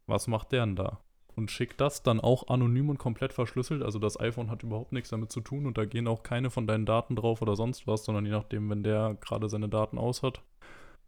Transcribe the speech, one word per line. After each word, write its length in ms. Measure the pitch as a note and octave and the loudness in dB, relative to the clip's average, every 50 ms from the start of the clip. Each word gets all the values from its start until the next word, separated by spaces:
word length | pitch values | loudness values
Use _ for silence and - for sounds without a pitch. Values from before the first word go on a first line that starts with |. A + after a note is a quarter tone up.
| _ - | _ 0
Was 200 | G#2+ G2+ - - | 0 0 2 0
macht 240 | A2+ A2 - - | -2 -2 0 0
der 140 | C3+ B2 A#2 | 0 2 2
denn 100 | G#2+ F#2+ | 2 0
da?" 240 | F2+ F#2+ - G#2 - - _ _ _ _ - - | 0 -2 -2 -4 -6 -12 _ _ _ _ -12 -6
Und 180 | - A2 G2+ | -6 -4 -4
schickt 280 | - - B2 - - - | -2 -4 -4 -4 0 0
das 220 | C#3 C#3+ - - - | 0 0 0 2 2
dann 160 | B2+ A2+ A2 | 4 4 6
auch 280 | G#2+ A2+ B2+ - - - | 6 4 4 4 4 2
anonym 400 | B2+ B2+ B2 A#2 A#2+ B2+ C#3+ D3 | 2 4 6 6 4 4 4 2
und 80 | C#3+ - | 0 0
komplett 340 | - A#2+ A2+ - C3+ C3 | -2 -4 -2 -2 -2 -4
verschlüsselt, 520 | - - A#2+ A2+ - B2+ B2 - D#3+ C#3+ B2 | 0 -2 -2 -2 0 -4 -2 -2 -2 -2 -2
also 160 | A2 G#2 G#2+ | -2 -2 0
das 200 | G#2 G#2 - - | 0 -2 0 0
iPhone 300 | A#2 A#2 A2+ A#2+ A#2 G#2+ | -2 -2 -2 -2 -4 -4
hat 140 | A#2 - - | -6 -6 -6
überhaupt 280 | A2+ G#2+ A2 A#2+ - | -6 -6 -6 -6 -4
nichts 180 | C3 B2+ - - | -6 -6 -4 -4
damit 220 | A#2 A2 A2 G#2 | -4 -4 -4 -4
zu 80 | - B2 | -6 -8
tun 260 | A2 - C3+ C#3+ C#3+ | -6 -4 -4 -4 -2
und 120 | C3 A2+ A2 | -2 0 0
da 80 | G#2+ | -2
gehen 220 | G#2 - A#2 A#2+ A2+ | 0 0 0 0 0
auch 160 | A2+ A2+ - | 0 0 -2
keine 260 | - B2 A#2+ C3 B2+ | -4 -2 0 0 0
von 180 | - B2 A2+ G#2+ | 0 0 0 2
deinen 180 | A2 A2 A2 | 2 2 4
Daten 300 | G#2+ A2 A#2 - - B2 | 4 2 2 2 0 -2
drauf 260 | A2 G#2+ A#2 A2+ A2 | 0 2 2 2 2
oder 140 | A2+ G#2+ G2+ | 2 0 2
sonst 320 | G2+ A2+ B2 B2+ - - - | 2 2 0 -2 -4 -2 0
was, 160 | A2 G#2+ - | 0 0 0
sondern 220 | - A2 G2+ G#2 | 0 0 0 0
je 60 | G#2 | 0
nachdem, 380 | G#2+ G#2+ G#2+ - - G#2+ G#2+ G#2+ | 0 -2 -2 -2 -4 -2 -2 0
wenn 140 | G#2 G#2 G#2 | -2 0 2
der 320 | G#2+ G#2+ G#2+ A2 A2 G#2+ - | 2 2 4 2 0 -2 -4
gerade 260 | - - A2+ G#2+ G#2+ G#2+ | -6 -6 -4 -2 -2 -2
seine 220 | G#2+ A2 G#2+ G#2 | -2 -2 -2 0
Daten 280 | G#2+ G#2+ G#2+ - - A#2+ | 2 0 0 0 -2 -2
aus 260 | A#2 A#2+ B2 - - | 0 0 0 0 -2
hat, 180 | C3 - - - - - - - - - - - - - - - | -2 -2 -4 -14 -20 -20 -20 -20 -20 -20 -20 -20 -20 -20 -20 -20